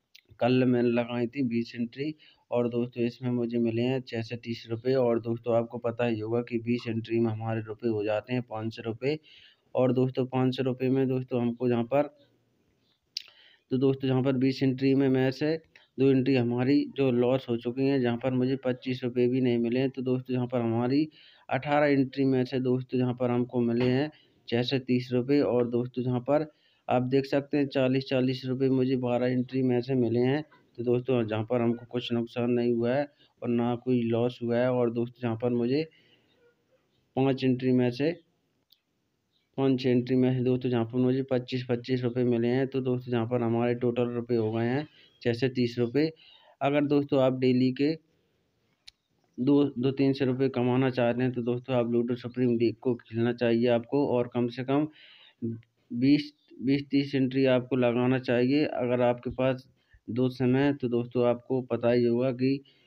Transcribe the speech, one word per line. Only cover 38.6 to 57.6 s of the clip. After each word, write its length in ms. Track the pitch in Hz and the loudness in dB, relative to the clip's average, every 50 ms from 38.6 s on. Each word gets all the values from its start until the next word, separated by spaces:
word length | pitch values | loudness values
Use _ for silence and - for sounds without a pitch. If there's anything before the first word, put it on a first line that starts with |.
| _ _ _ _ _ _ _ _ _ _ _ _ _ _ _ _ _ _ _ - | _ _ _ _ _ _ _ _ _ _ _ _ _ _ _ _ _ _ _ -2
पाँच 280 | 135 135 135 123 131 | 0 2 2 2 2
entry 300 | 131 123 123 123 127 131 | 2 2 2 2 2 2
में 160 | 127 127 127 131 | 2 2 2 2
से 100 | 127 120 | 0 0
दोस्तों, 260 | 127 127 127 127 131 | 0 0 0 0 0
जहाँ 140 | 123 120 117 | 0 0 -2
पर 140 | 113 117 127 | -2 0 0
मुझे 240 | 127 127 127 135 135 | 2 2 2 0 -2
पच्चीस, 440 | - 131 123 123 - - 127 127 - | -2 -2 -2 -2 -4 -6 -6 -4 -4
पच्चीस 320 | 123 117 120 - 131 127 127 | -4 -4 -2 -2 -2 -2 -2
रुपये 220 | 120 117 127 123 | -2 -2 0 0
मिले 240 | 120 120 113 117 120 | 2 2 2 2 2
हैं। 180 | 123 131 135 | 2 0 0
तो 140 | 127 131 135 | -2 -2 -2
दोस्तों, 320 | 127 131 123 123 127 127 123 | -2 -2 -2 -2 -2 -2 -2
जहाँ 140 | 120 113 | -2 -2
पर 160 | 120 123 123 117 | 0 -2 -2 0
हमारे 320 | 113 117 117 120 120 120 | 0 0 0 0 0 0
total 340 | 120 127 123 117 123 123 120 | 0 -2 -2 0 0 -2 -2
रुपये 260 | 120 120 117 117 123 | -2 -6 -4 -2 -2
हो 160 | 117 110 107 110 | 0 0 0 -2
गए 140 | 113 117 | -2 -2
हैं 200 | 117 123 143 151 - _ - - _ _ _ - | -2 -2 -4 -4 -8 _ -20 -20 _ _ _ -4
छः 100 | 123 117 | -4 -2
सौ 160 | 117 135 131 | 0 -2 -2
तीस 300 | 131 131 123 117 120 120 | 0 -2 -2 -2 0 -2
रुपये। 320 | 120 117 120 139 156 160 160 _ - - - _ _ _ _ - | -2 0 0 0 0 0 -2 _ -18 -20 -20 _ _ _ _ -4
अगर 240 | 139 139 143 147 147 | -2 0 0 0 2
दोस्तों, 360 | 135 147 143 143 143 147 135 131 | 2 2 0 2 2 2 2 2
आप 160 | 131 127 131 | 2 2 2
daily 320 | 127 127 127 127 131 127 127 | 2 2 2 4 2 0 0
के 220 | 131 139 147 160 160 _ _ _ _ _ _ _ _ _ _ _ _ _ _ _ _ _ - - _ _ _ _ _ _ _ _ - | 0 -2 -2 -2 -4 _ _ _ _ _ _ _ _ _ _ _ _ _ _ _ _ _ -20 -20 _ _ _ _ _ _ _ _ -4
दो, 260 | 123 131 143 143 143 139 - 123 | 0 2 4 4 4 2 0 -2
दो 120 | 123 135 | -2 0
तीन 220 | 131 - 139 135 135 | 0 2 2 2 2
सौ 120 | 135 139 | 2 0
रुपये 240 | 127 127 127 135 135 | 0 0 0 0 0
कमाना 400 | 131 123 120 123 123 127 135 131 | 0 0 2 2 2 2 2 2
चाहते 320 | 127 131 120 120 120 120 127 | 2 2 0 0 2 0 0
हैं, 100 | 127 127 | -2 -2
तो 100 | 127 117 | -2 -2
दोस्तों, 340 | 120 123 123 123 - 131 | -2 -2 -2 -2 -2 0
आप 140 | 123 120 117 | 0 0 2
लूडो 240 | 117 120 120 120 127 | 2 0 0 0 -2
सुप्रीम 420 | 120 - 120 - 127 127 123 120 117 | -6 -6 -8 -4 0 2 2 2 2
लीग 180 | 120 113 113 - | 2 0 0 -2
को 140 | - 131 120 | -2 -4 -4
खेलना 380 | 117 - - 110 113 117 120 117 | -4 -6 -8 -4 -2 0 0 0
चाहिए 340 | 120 123 117 117 117 117 123 | 0 0 2 2 2 2 2
आपको। 380 | 120 117 117 - - 143 143 85 | 2 0 0 -2 -2 -2 0 0
और 220 | 110 123 120 120 - | 0 0 -2 -2 -2
कम 140 | 120 120 120 | -2 -2 -2
से 160 | 120 131 127 | -4 -6 -4
कम 220 | 131 135 143 156 156 - - - - - - - - _ _ 120 117 117 113 - _ _ _ _ - | -2 0 0 0 -2 -6 -12 -20 -20 -20 -20 -20 -20 _ _ -8 -8 -8 -10 -14 _ _ _ _ -10
बीस, 420 | 120 120 123 135 143 143 147 - - _ _ _ - - 104 | -4 0 2 4 2 2 0 -4 -12 _ _ _ -14 -6 -2
बीस 240 | 127 139 143 139 - | -2 -2 -2 -2 -2
तीस 240 | - 139 139 139 139 | -2 -2 -2 0 0
entry 300 | 135 135 127 135 135 135 | 0 0 0 0 2 2
आपको 300 | 131 127 127 | 4 4 2